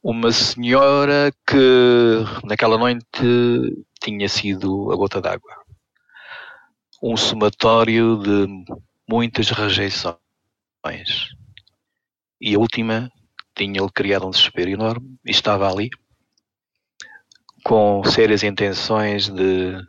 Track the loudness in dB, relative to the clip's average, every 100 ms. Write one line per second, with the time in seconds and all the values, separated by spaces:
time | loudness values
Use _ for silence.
0 | -4 -2 0 0 -2 -4 2 4 6 4
1 | 2 2 0 -2 0 4 6 8 6 6
2 | 4 2 -2 -8 -6 -2 2 2 0 -2
3 | -8 -2 2 2 2 0 -2 -6 -16 _
4 | -10 -6 -4 -4 -4 -4 -4 -4 -2 -2
5 | -2 -4 -6 -8 _ -20 _ -20 _ _
6 | _ -20 -20 -20 -20 -20 _ _ _ _
7 | -4 -2 -2 0 -2 0 2 4 4 4
8 | 2 2 0 0 0 -6 -16 -20 _ _
9 | -4 -2 -2 -2 -4 -2 -2 -2 -4 -6
10 | -8 -10 _ _ _ _ _ _ -14 -12
11 | -8 -8 -8 -14 -20 -20 _ _ _ _
12 | _ _ _ _ -2 0 0 -2 -4 -4
13 | -6 _ _ -20 _ -8 -6 -4 -6 -4
14 | -2 -2 -2 0 0 0 -4 -2 -4 -4
15 | -10 -18 -4 -2 0 0 0 -2 -6 -10
16 | _ _ _ _ _ _ _ _ _ _
17 | -20 -20 _ _ _ _ 0 2 4 2
18 | 0 2 2 2 0 -2 -4 -4 -4 -2
19 | -2 -4 -6 -2 0 0 -2 -8